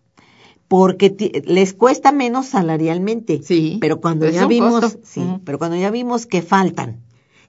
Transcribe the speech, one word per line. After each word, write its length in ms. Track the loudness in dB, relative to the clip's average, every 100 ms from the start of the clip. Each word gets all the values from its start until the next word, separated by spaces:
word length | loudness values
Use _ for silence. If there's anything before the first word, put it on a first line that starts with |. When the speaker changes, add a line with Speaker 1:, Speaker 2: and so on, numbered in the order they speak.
| _ _ _ _ -20 _ 0
Speaker 1:
Porque 440 | 4 4 4 2
ti-, 200 | 2 -4 -4
les 300 | 0 2 2
cuesta 360 | 2 2 4 2
menos 360 | 2 0 -2 -4
salarialmente. 920 | -2 0 0 -2 -2 -2 -4 -4 -4
Speaker 2:
Sí, 360 | 0 0 0 -2
Speaker 1:
Pero 200 | -2 0
cuando 260 | -2 0 0
Speaker 2:
es 80 |
Speaker 1:
ya 80 | 2
Speaker 2:
un 40 | 2
Speaker 1:
vimos, 320 | 2 2 2
Speaker 2:
costo. 180 | 0 -4
Speaker 1:
sí, 160 | -12 -6
Speaker 2:
Ujú. 200 | -6 -6
Speaker 1:
pero 140 | -8 -6
cuando 180 | -4 -2
ya 140 | -4
vimos 360 | -4 -4 -6 -4
que 160 | -4
faltan, 640 | 0 0 0 -2 -8 -12 -20 _ _ _